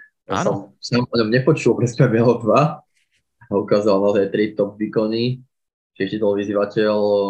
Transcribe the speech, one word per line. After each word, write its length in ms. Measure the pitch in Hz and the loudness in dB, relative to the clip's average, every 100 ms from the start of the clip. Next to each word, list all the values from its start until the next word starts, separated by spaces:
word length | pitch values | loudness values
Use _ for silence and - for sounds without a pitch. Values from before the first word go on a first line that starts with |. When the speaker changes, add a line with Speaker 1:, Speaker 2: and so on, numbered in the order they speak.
| - _ - | -18 _ -8
Speaker 1:
Ja 160 | 95 196 | -4 -2
Speaker 2:
Áno. 320 | - - _ | -4 -8 _
Speaker 1:
som, 240 | - 123 | -4 -2
som 80 | 123 | 0
o 60 | 120 | -2
ňom 160 | 110 | 2
nepočul, 400 | 127 131 151 120 | 2 2 2 2
presne 400 | 110 117 - 131 | 0 0 2 2
behol 320 | 113 120 117 107 | 4 2 2 2
dva 400 | 113 156 - _ _ _ _ _ _ - | 2 2 -2 _ _ _ _ _ _ -6
a 20 | 101 | -4
ukázal 400 | - 104 107 98 | 0 0 2 2
naozaj 320 | 101 104 98 | 2 0 0
tri 240 | 104 107 | 0 -2
top 240 | - 101 - | -2 -4 -4
výkony, 640 | 104 113 107 113 123 127 - _ _ _ _ - | -6 -2 -2 -2 -4 -4 -12 _ _ _ _ -8
čiže 240 | 98 107 | -6 -2
bol 160 | 104 101 | -2 -2
vyzývateľ 580 | 101 101 101 110 107 107 104 101 98 | -2 -2 -2 0 0 0 0 0 0